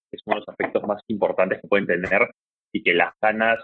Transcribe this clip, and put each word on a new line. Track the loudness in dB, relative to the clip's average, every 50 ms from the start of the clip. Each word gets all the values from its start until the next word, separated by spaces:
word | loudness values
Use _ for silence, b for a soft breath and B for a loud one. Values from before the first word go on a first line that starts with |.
| _ _
es | -18 -12 -6
uno | -4 -4
de | -4
los | -4 -6
aspectos | -6 -6 -4 -2 -2 -2 -2
más | -2 -4 -4 -4 -6
importantes | -2 0 0 0 2 0 0 0 -2 -4
que | -2 0
pueden | 0 0 2
tener | 0 -2 -2 0 0 2 2 2 0 -2 _ _ _ _ _ _ _
y | -8 -2
que | 0 2
las | 2 2 2 0 0 _
ganas | 0 0 2 2 2 2 2 0